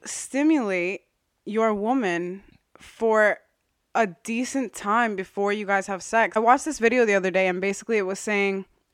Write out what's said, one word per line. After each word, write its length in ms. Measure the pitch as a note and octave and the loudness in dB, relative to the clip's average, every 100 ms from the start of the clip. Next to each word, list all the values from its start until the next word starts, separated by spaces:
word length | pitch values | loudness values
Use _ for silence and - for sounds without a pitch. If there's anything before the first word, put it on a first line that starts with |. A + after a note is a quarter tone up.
| - | -14
stimulate 960 | - - C4 D4+ D4+ G#3 F3+ F3+ G3 _ _ _ _ - | -12 -6 0 2 2 2 -2 -2 -6 _ _ _ _ -6
your 280 | G#3+ A3+ | 0 0
woman 720 | G#3 G#3+ C4+ F#3+ E3+ F3 F#3+ - _ _ - | 0 0 0 0 -2 -4 -8 -16 _ _ -20
for 640 | - - A3+ A3 G#3 - _ _ _ _ _ A3 | -18 -4 2 4 4 0 _ _ _ _ _ -2
a 120 | G#3 | -2
decent 640 | E3 - A#3 B3+ C#4 A3+ | -4 -6 -4 -4 -4 -6
time 420 | - G3+ A3+ A#3 F#3+ | -6 -2 0 0 -4
before 380 | F#3 G3+ G3+ | -8 -4 -2
you 120 | G#3 G3 | -2 0
guys 180 | G3 G3 | -2 -2
have 140 | F#3 | -8
sex. 340 | - A3+ G3 A3 | -2 0 2 2
I 40 | |
watched 260 | A#3 C4+ D#4 | 4 4 2
this 140 | C4 | 0
video 260 | A3+ B3 A3 | 2 4 4
the 80 | |
other 160 | G3 F#3 | 2 2
day, 180 | F#3 F#3 | 2 0
and 140 | F3+ | 0
basically 360 | G3 G3 - A3 | -2 -4 -2 -2
it 100 | F#3 | -2
was 100 | G3 | -6
saying 460 | G#3+ G3+ G3 G3 - _ _ | -4 0 0 -2 -8 _ _